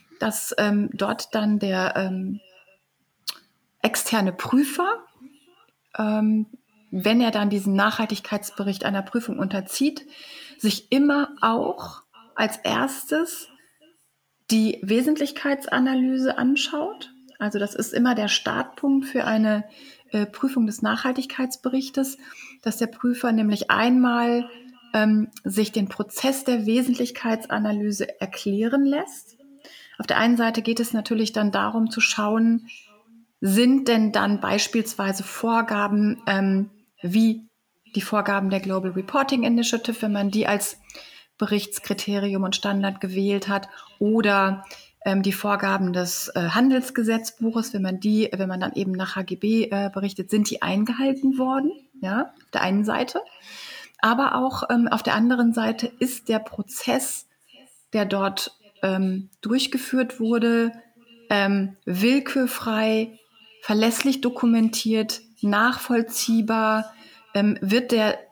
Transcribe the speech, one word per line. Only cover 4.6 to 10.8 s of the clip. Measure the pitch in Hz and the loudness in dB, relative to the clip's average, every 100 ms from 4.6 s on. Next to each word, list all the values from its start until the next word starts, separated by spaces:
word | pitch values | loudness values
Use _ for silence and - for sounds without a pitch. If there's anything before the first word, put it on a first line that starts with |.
| 277 - 359 453 - _ 269 _ _ 359 _ _ _ - | 2 0 -2 -2 -6 _ -20 _ _ _ _ _ _ -4
ähm, | 214 214 214 214 214 - _ _ _ | 0 2 2 2 0 -8 _ _ _
wenn | 185 196 233 | -2 2 4
er | 233 | 2
dann | 214 202 | 2 0
diesen | 202 196 | 0 0
Nachhaltigkeitsbericht | 196 208 214 220 208 - 208 208 - 202 196 | 2 2 0 -4 -4 -6 -6 -6 -6 -4 -2
einer | - 196 | -2 -2
Prüfung | 196 240 226 - | -2 -4 -4 -4
unterzieht, | 190 196 190 - 277 302 - - - - - - | -2 -4 -6 -2 -2 -2 -16 -20 -20 -20 -20 -4
sich | 214 - | -2 -2